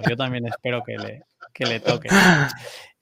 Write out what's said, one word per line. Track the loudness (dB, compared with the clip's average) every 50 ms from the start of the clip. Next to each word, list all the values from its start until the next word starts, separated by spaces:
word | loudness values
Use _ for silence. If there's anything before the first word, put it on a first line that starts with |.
| -2
Yo | -2 -2
también | -2 -2 -4 -4 -4 -4
espero | -6 -8 -6 -6 -4 -4 -4 -4
que | -8 -10 -10
le, | -10 -12 -12 -16 -20 _ _ _ -20 -14 -8
que | -4 -4
le | -2 -2 -2
toque. | 0 0 0 0 2 4 4 6 6 6 6 4 2 0 -4 -8 -16 -16 -18 -18 -20 -20 _ _